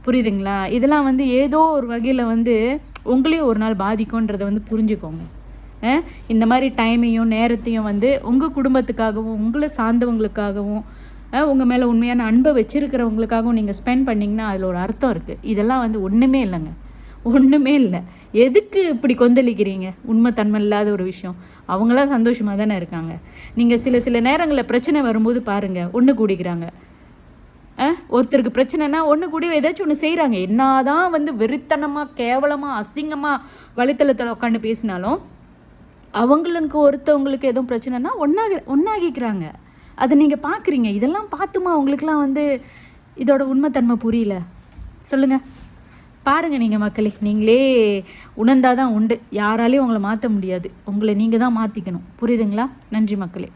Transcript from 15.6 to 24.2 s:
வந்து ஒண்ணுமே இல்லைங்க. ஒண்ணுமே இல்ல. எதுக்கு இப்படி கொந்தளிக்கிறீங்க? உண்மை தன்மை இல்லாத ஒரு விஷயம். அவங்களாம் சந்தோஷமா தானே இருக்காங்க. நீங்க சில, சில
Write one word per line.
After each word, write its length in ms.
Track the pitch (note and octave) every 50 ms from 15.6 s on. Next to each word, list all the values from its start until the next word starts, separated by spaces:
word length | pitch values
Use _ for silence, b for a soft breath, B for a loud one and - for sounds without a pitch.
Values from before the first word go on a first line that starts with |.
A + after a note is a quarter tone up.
| G#3 A3+ C4 C4
வந்து 220 | A#3+ A3+ A3 G#3+
ஒண்ணுமே 440 | F#3+ F#3+ G3+ A#3 B3+ C4 C4 C4+ A#3+
இல்லைங்க. 240 | G3 F3+ E3+ D#3 D#3 E3 - B B B B B B B B B
ஒண்ணுமே 500 | A#3 A#3 C#4 C4 C4 C#4+ D4+ C4+ C4 D4
இல்ல. 280 | C#4+ B3+ F#3+ F3+ - - B B B B B
எதுக்கு 580 | B G#3 B3 C4+ B3 G#4 G#4 - - F#4+ F#4+ E4+
இப்படி 260 | C#4+ A#3 D4 C4 B3
கொந்தளிக்கிறீங்க? 720 | - B3 A#3+ B3 C4 C4 A#3+ A3 F#3 G#3 G3 G3 F#3+ F#3 F#3+ F#3 - -
உண்மை 300 | - A3+ A3+ A#3 B3 A#3+
தன்மை 280 | A#3 G#3 G#3+ G#3 G#3+
இல்லாத 300 | G#3 G#3 G#3 G#3 G#3 G#3
ஒரு 120 | G#3 F#3+ F#3
விஷயம். 320 | F#3 F#3 - - F3+ F3+ F3 B B B B B
அவங்களாம் 440 | - F3+ F#3+ A3 A#3 A#3+ C4 C#4+ C#4 C#4+
சந்தோஷமா 380 | A#3 A3+ A#3+ A#3+ A#3+ G#3+ G#3 G3+
தானே 200 | G3 G#3+ G#3+ G#3
இருக்காங்க. 400 | F#3 E3+ E3 F3+ E3 D#3+ D#3+ E3 E3+ B B B B B B B
நீங்க 220 | A3+ A#3+ A#3 A#3+
சில, 220 | A#3 A#3 C4+ B3 A#3+
சில 220 | A#3+ C4 A#3+ A#3